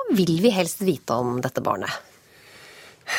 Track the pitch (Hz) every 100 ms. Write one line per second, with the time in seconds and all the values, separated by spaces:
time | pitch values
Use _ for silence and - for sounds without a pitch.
0 | 494 233 175 165 233 185 170 - 190 139
1 | - 120 123 123 123 - - 98 - -
2 | - - _ - - - - - - -
3 | -